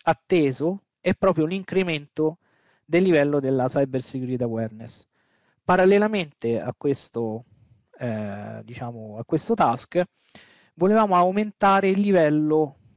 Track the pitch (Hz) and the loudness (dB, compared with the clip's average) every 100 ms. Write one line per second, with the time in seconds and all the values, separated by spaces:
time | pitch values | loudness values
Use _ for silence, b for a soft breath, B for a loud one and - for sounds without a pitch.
0 | - 160 - 185 143 131 156 196 _ _ | -2 -2 0 2 2 0 -4 -6 _ _
1 | - 185 196 160 156 190 185 185 185 151 | -4 0 0 2 -2 -4 -4 -2 -2 -4
2 | 143 - 156 160 _ _ _ _ - 165 | -8 -4 -4 -4 _ _ _ _ -2 2
3 | 190 160 143 147 135 135 127 143 135 131 | 4 4 4 0 0 0 0 0 -2 -2
4 | - 131 127 127 120 113 110 107 113 - | -6 -8 -6 -4 -4 -4 -6 -10 -16 -16
5 | - _ _ _ _ _ - 185 185 202 | -20 _ _ _ _ _ 0 4 6 4
6 | 214 214 156 _ 117 117 82 - 147 139 | 2 -2 -6 _ -4 -4 -4 -4 -2 -2
7 | - 117 117 110 - _ _ _ _ - | -4 -6 -6 -8 -12 _ _ _ _ -10
8 | 123 107 104 101 107 110 110 120 120 117 | -8 -6 -8 -10 -12 -14 -16 -14 -12 -12
9 | 110 107 120 160 - 226 147 120 - 175 | -14 -14 -4 -4 -2 0 0 0 -4 -4
10 | 175 b b b b b b - 180 214 | -4 b b b b b b -2 2 2
11 | 208 180 180 196 214 - 196 196 196 190 | 4 4 2 0 -4 0 2 4 2 2
12 | 202 190 151 151 151 156 151 - _ | 4 4 4 2 2 2 0 -6 _